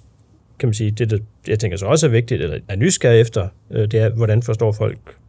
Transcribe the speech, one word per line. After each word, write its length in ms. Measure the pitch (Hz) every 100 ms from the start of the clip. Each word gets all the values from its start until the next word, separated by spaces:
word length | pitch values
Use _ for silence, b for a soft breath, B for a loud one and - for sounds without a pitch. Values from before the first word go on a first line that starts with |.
| _ _ _ _ _ -
kan 80 | 127
man 60 |
sige, 180 | 107 107
det, 180 | 107 113
der, 80 | 104 107 _ -
jeg 120 | 104
tænker 180 | 110 87
så 80 | 98
også 200 | 156 151
er 60 |
vigtigt, 300 | 113 117 98
eller 180 | 78 69 -
er 80 | 101
nysgerrig 440 | 160 - 123 113
efter, 280 | 117 110 95 - -
øh, 100 | 113
det 180 | 107 113
er, 100 | 110
hvordan 340 | 113 110 107
forstår 280 | 117 110 113
folk 280 | 107 107 - - -